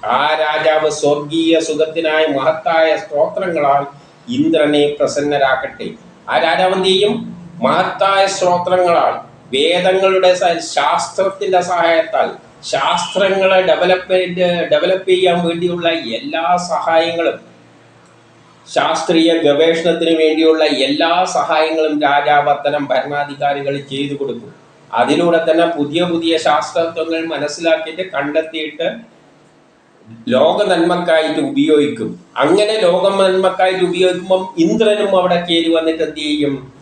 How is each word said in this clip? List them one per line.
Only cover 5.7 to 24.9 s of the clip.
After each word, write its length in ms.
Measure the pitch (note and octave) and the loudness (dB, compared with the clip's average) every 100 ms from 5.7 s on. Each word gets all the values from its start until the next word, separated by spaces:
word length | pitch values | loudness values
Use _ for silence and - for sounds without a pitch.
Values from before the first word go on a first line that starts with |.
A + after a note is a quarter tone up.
| - G2+ - - - - | -10 -12 -12 -20 -20 -4
ആ 80 | C#3 | 0
രാജാവ് 340 | D#3+ F3 F#3 | 0 2 0
എന്ത് 160 | F#3+ F#3+ | 2 2
ചെയ്യും? 260 | F#3+ G#3 A#3 - - - - | 2 2 -2 -8 -14 -18 -4
മഹത്തായ 640 | B2 D#3+ F#3 - G3 G3 F#3+ | 0 0 0 0 0 2 2
സ്തോത്രങ്ങളാൽ, 880 | F#3 F3+ F3 - F#3 F3+ E3 B2+ - - - - C3 | 2 0 0 0 2 2 2 2 -2 -12 -20 -6 0
വേദങ്ങളുടെ 800 | D#3 F3+ F3+ F#3+ F#3+ F#3+ F#3 | 2 2 2 2 2 4 2
സ-, 400 | F3+ F#3 E3 - | 2 0 -2 -4
ശാസ്ത്രത്തിൻ്റെ 880 | - D3 E3+ - - F#3+ F#3+ G3 F3+ | -2 0 -2 -4 -4 -4 -2 0 0
സഹായത്താൽ, 680 | D#3 F3 E3+ E3 D#3+ C#3 B2 - - - | 0 0 2 2 0 -2 -2 -4 -18 -18
ശാസ്ത്രങ്ങളെ 1000 | - C#3 C#3+ F3 F3+ F#3+ G3 F#3+ F#3+ F#3+ | -6 -2 0 -2 -2 -2 0 0 2 2
ഡെവലപ്മെന്റ്, 1040 | F#3 D#3 F3+ F#3 F#3 F#3 F3+ F3 F3+ F3 D#3 | 2 2 2 0 0 -2 -2 -2 0 0 0
ഡെവലപ്പ് 400 | D3+ F3 F#3+ F#3+ | 0 2 -2 0
ചെയ്യാൻ 360 | F3+ F#3 E3+ E3+ | 2 2 2 -2
വേണ്ടിയുള്ള 420 | E3+ F3 F3 E3 | 0 -2 0 -2
എല്ലാ 680 | E3 A#2+ A2+ C#3 D#3+ E3 F3+ | -2 -4 -8 -6 -4 0 0
സഹായങ്ങളും, 840 | - D#3+ - E3 E3+ E3+ D#3+ - - - - - - _ _ _ _ _ _ _ - | 0 -4 0 0 0 0 -2 -4 -12 -20 -20 -20 -20 _ _ _ _ _ _ _ -6
ശാസ്ത്രീയ 640 | - D3 D#3+ - E3 D#3+ E3 | -2 0 -2 0 2 4 4
ഗവേഷണത്തിന് 800 | A3 F3+ E3 E3 E3+ C#3+ E3 D#3+ | 2 4 2 2 0 0 0 2
വേണ്ടിയുള്ള 460 | D#3+ D#3 D#3+ D#3+ | 2 4 4 4
എല്ലാ 600 | D3+ C3+ C3+ D3+ E3 F3 | 2 2 0 0 0 0
സഹായങ്ങളും 760 | F#3 D#3+ C#3+ D#3 D#3+ D#3+ D#3 D3 | 0 -2 -2 0 0 0 -2 0
രാജാവ് 480 | C#3+ C#3+ C#3+ D3 C#3+ | 2 2 2 2 2
അത്തരം 340 | C#3+ C#3+ C#3+ | 0 0 -2
ഭരണാധികാരികൾ 920 | C#3 B2+ C3+ C#3+ C#3 C#3 C#3+ C#3+ C#3 C#3 | -2 -2 -2 -4 -6 -4 -4 -2 -4 -6
ചെയ്തു 380 | C#3 C3+ C#3+ | -8 -8 -6
കൊടുക്കും. 400 | C#3 C#3 A#2 - - - - - | -6 -6 -8 -12 -20 -20 -20 -8